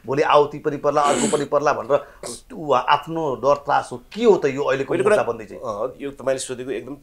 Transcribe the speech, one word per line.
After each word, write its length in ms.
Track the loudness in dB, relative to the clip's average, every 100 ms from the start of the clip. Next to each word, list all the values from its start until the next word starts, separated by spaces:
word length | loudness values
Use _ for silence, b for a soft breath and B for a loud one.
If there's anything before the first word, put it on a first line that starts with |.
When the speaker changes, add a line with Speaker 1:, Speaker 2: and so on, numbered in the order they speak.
| -4
Speaker 1:
भोलि 160 | 0
आउती 380 | 4 6 4 0
पनि 180 | -6 -2
पर्ला, 240 | 0 2
अर्को 360 | 2 2 0 0
पनि 80 | 0
पर्ला 280 | 0 2
भनेर 800 | 0 0 0 -2 -16 -14 -14 -16
उ 200 | -6 0
आफ्नो 640 | 2 2 0 0 -4 -4 0
डर 200 | 2 2
त्रास 340 | 2 -2 -2
हो, 60 | -10
के 260 | -12 2
हो 140 | 4 6
त 80 | 4
यो 180 | 0
अहिलेको 300 | 0 0 0
Speaker 2:
पहिलो 100 | 0
कुरा, 120 | 2 2
Speaker 1:
मोर्चाबन्दी 300 | 0 -4 -10
चाहिँ? 180 | -10
Speaker 2:
अँ, 320 | -8 -6 -6 -8
यो 100 | -12
तपाईँले 280 | -6 -4 -4
सोधेको 320 | -4 -10 -8
एकदम 260 | -8 -10 -14